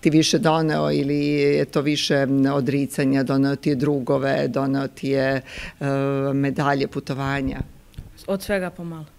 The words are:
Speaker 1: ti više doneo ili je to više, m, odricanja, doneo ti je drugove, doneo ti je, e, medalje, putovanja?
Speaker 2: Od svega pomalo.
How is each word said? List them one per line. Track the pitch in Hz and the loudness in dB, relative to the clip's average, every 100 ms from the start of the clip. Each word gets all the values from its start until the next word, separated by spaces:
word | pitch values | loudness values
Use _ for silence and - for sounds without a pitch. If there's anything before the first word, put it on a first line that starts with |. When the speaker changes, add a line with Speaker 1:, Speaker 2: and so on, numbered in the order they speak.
Speaker 1:
ti | 170 | 4
više | 156 156 165 | 4 4 2
doneo | 165 160 160 151 151 | 4 2 2 0 0
ili | 147 139 147 147 | 0 0 0 0
je | 147 143 147 | 2 2 2
to | 143 156 | 0 0
više, | 143 147 - | 0 0 0
m, | 147 135 139 135 | 2 2 2 2
odricanja, | 143 123 139 135 - 139 135 | 2 0 0 -2 0 0 2
doneo | 131 135 139 139 | 2 2 2 0
ti | - | 0
je | |
drugove, | 139 143 143 120 139 139 135 143 | 0 0 0 0 0 0 0 0
doneo | 131 139 135 139 | -2 0 -2 -4
ti | - 135 | -6 -2
je, | 135 135 135 | 0 2 0
e, | 135 - - - 139 139 139 139 139 | -4 -14 -14 -6 -2 0 0 0 0
medalje, | 139 139 131 143 143 135 | 0 0 0 0 0 -2
putovanja? | 143 - 135 139 139 135 135 - - - - - - - | -4 -6 -4 -2 -2 -4 -6 -10 -12 -20 -20 -18 -18 -6
Speaker 2:
Od | 196 | -6
svega | - 202 180 | -2 -2 -2
pomalo. | 180 170 165 151 | -8 -10 -10 -14